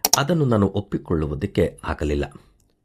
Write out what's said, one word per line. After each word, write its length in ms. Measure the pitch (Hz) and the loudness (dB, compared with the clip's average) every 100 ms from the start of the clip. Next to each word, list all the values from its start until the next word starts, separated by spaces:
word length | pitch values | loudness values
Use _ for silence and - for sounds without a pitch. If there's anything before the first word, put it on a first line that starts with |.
| - - | -2 0
ಅದನ್ನು 280 | 143 170 139 | 2 2 4
ನಾನು 220 | 110 98 | 4 4
ಒಪ್ಪಿಕೊಳ್ಳುವುದಕ್ಕೆ 1120 | 104 - - - 80 76 71 98 - 82 - | 0 -4 -6 -2 -2 -2 -4 -2 0 0 -2
ಆಗಲಿಲ್ಲ. 500 | - 76 76 71 69 - _ _ _ _ | -8 -4 -2 -2 -4 -10 _ _ _ _